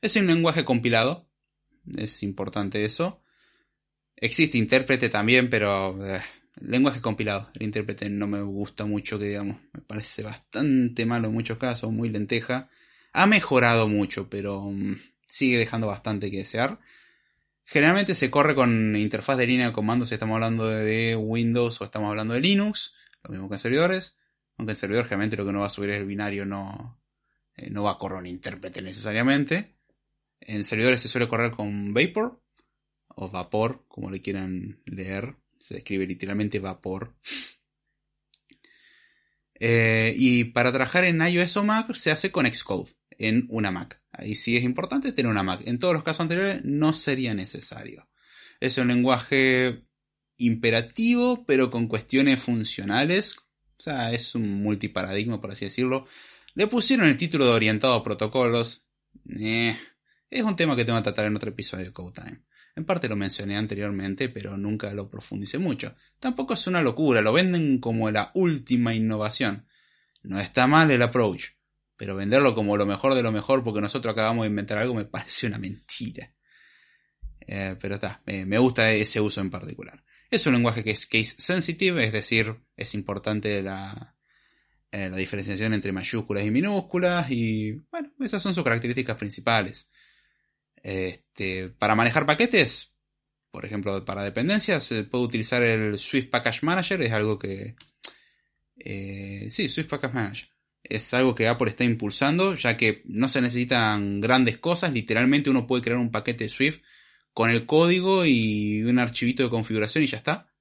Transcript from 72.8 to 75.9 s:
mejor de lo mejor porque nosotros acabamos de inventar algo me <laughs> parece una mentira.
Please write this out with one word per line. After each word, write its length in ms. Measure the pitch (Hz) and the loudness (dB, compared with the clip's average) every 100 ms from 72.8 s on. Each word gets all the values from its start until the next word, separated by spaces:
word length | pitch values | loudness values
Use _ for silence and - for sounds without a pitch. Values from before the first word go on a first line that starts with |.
| 101 | 2
mejor 300 | 98 135 131 | 2 2 2
de 80 | |
lo 80 | 117 | 2
mejor 320 | 107 101 135 | -2 2 0
porque 180 | 117 107 | 2 -2
nosotros 320 | 104 135 117 | -2 -2 -2
acabamos 300 | 110 110 117 | 0 0 2
de 60 | 110 | 0
inventar 280 | 104 104 104 | -2 -2 -2
algo 160 | 120 | 0
me 120 | 117 104 | -2 -6
<laughs> 0 | |
parece 420 | - - - 120 | -10 -8 -4 -4
una 100 | 107 | -4
mentira. 760 | 95 - _ | -8 -10 _